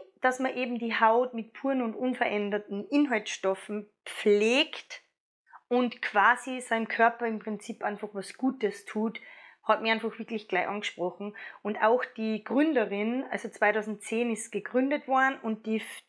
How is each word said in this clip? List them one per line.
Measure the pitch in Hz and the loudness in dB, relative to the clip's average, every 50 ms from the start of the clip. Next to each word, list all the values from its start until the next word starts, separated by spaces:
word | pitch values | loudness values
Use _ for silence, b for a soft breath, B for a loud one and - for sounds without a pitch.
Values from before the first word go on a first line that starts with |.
| - - _ _ | -4 -10 _ _
dass | - 254 254 254 | 0 0 2 2
man | 262 262 254 | -2 -2 -2
eben | 247 254 240 247 226 | -2 -4 -4 -4 -4
die | 233 226 220 - | -4 -4 2 4
Haut | 226 220 226 240 254 254 - | 6 6 6 6 4 2 -2
mit | 226 214 - _ | -8 -10 -10 _
puren | - - 269 269 262 | -4 -2 0 0 0
und | 247 226 214 | 0 -2 -2
unveränderten | - 247 254 247 - 247 - 208 208 208 202 202 208 208 - 202 202 208 - | -2 -2 -2 0 0 0 0 0 0 -2 0 -2 -4 -4 -4 -6 -6 -4 0
Inhaltsstoffen | - 285 294 269 247 214 214 - - - - 190 190 190 - - 208 208 208 - _ _ _ | 2 2 4 4 2 -2 -2 -4 -8 -4 -2 -2 -2 -2 -4 -8 -8 -8 -8 -10 _ _ _
pflegt | - - - - 214 202 202 214 220 240 277 320 320 - - - - - - - _ _ _ _ _ _ _ _ B B B B _ | -14 -12 0 4 4 6 6 6 4 4 4 2 0 -2 -12 -14 -14 -18 -18 -18 _ _ _ _ _ _ _ _ B B B B _
und | 247 247 247 240 - - - | 0 2 2 0 -2 -4 -8
quasi | - - 208 196 220 247 247 - 269 254 254 | 0 2 4 6 6 4 4 0 -6 -8 -8
seinem | 240 - 233 226 226 214 | -4 -2 -2 -2 -2 -2
Körper | - - 226 - 202 226 240 | 2 4 4 4 4 2 -4
im | 233 226 208 | -4 -4 -6
Prinzip | - 226 214 208 - - 214 - - | -6 -8 -8 -8 -8 -12 -12 -6 -6
einfach | 208 208 202 - 208 - | -6 -6 -6 -8 -10 -8
was | 196 190 - - - | -10 -10 -10 -8 -2
Gutes | 247 262 262 - 220 196 196 - - | -2 -2 0 0 -2 -2 -2 -4 -12
tut, | - - 214 214 226 - - B B B B B B B B B | -8 -4 -2 -2 -2 -4 -6 B B B B B B B B B
hat | - 220 196 | 0 0 2
mich | 208 220 | 4 2
einfach | 226 220 220 226 - - | 0 2 0 -4 -6 -8
wirklich | 220 - 226 214 - - | -10 -8 -8 -8 -6 -2
gleich | - 180 180 | 0 0 0
angesprochen. | - 196 208 208 - - - 170 180 180 - 202 208 208 B B B B B | 0 -4 -4 -6 -8 -6 -4 -4 -4 -4 -6 -10 -10 -10 B B B B B
Und | B 208 208 202 214 | B -4 -2 2 4
auch | 220 233 254 - | 4 4 4 2
die | - - - 220 220 220 208 | -2 -6 -6 -2 -2 -2 -4
Gründerin, | - - 214 262 302 320 302 247 214 185 196 202 208 226 240 254 285 - | -4 0 2 4 4 4 4 2 0 0 0 -2 -2 -2 -2 -2 -4 -4
also | - 202 - 214 | -8 -8 -8 -10
zweitausendzehn | - - 220 208 208 214 208 214 214 208 - - 226 226 240 240 | -4 2 2 2 4 2 0 -2 -6 -8 -6 -4 -2 -2 0 0
ist | 226 220 - - | -2 -4 -6 -8
gegründet | - 202 - - - 254 262 277 294 285 - - | -8 -8 -8 -2 0 0 2 2 0 -2 -2 0
worden, | 269 262 262 262 269 - | 2 4 4 2 0 -2
und | - 226 220 214 - | -4 -4 -4 -4 -4
die, | 220 220 214 - - - - - | -4 -4 -4 -4 -6 -14 -18 -16